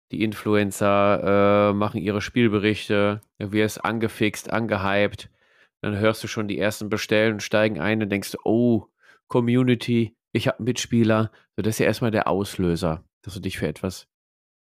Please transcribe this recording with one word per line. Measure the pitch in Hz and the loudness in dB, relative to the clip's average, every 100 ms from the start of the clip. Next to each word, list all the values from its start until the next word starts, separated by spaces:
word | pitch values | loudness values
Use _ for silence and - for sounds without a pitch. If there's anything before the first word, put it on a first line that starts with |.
| _ | _
die | - | -4
Influencer, | 110 101 107 104 101 - 101 101 101 101 95 101 101 104 104 | -4 -4 0 0 0 0 2 4 4 2 2 4 4 4 4
äh, | |
machen | 101 107 107 | 2 -2 -2
ihre | 90 104 | -4 -4
Spielberichte, | - 123 117 104 104 104 - 104 101 104 - - | -2 0 2 2 0 -2 -2 0 0 -2 -8 -14
dann | 104 | -4
wirst | 104 107 - 98 | 0 0 -2 -4
angefixt, | 113 110 - 107 - - | -2 -4 0 -2 -2 -4
angehypt. | 107 113 104 98 101 101 - - _ _ _ _ _ | -4 -2 -2 0 2 0 -2 -14 _ _ _ _ _
Dann | 104 101 | -6 0
hörst | 110 110 | 0 0
du | 110 | -4
schon | - 104 | -6 -4
die | 85 | -2
ersten | 101 - 107 | -2 -2 -4
bestellen | 104 - 107 110 107 | -6 0 2 2 0
und | |
steigen | - 107 110 92 | 0 2 2 0
ein | 90 110 | -2 0
und | 104 | 0
denkst, | 101 95 - | -2 -4 -6
„Oh, | - 113 120 113 - _ _ _ _ | 0 2 4 2 0 _ _ _ _
Community, | 127 120 123 127 120 - 117 110 - _ | -2 2 2 2 0 0 0 -2 -6 _
ich | 117 127 | -4 -2
hab | - | -2
einen | 113 | -4
Mitspieler.“ | 123 - 117 110 110 110 - _ - | -4 0 2 4 4 0 -6 _ -6
So, | |
das | 104 110 | -4 0
ist | |
ja | - | 0
erstmal | 107 120 | 0 0
der | 107 - | 0 0
Auslöser, | 92 101 - 87 85 87 80 - _ | 0 -2 -2 0 0 0 -4 -8 _
dass | - | -14
du | 95 | -10
dich | 92 - | -8 -6
für | 85 | -6
etwas, | 76 95 - - _ _ _ _ _ | -4 -8 -8 -14 _ _ _ _ _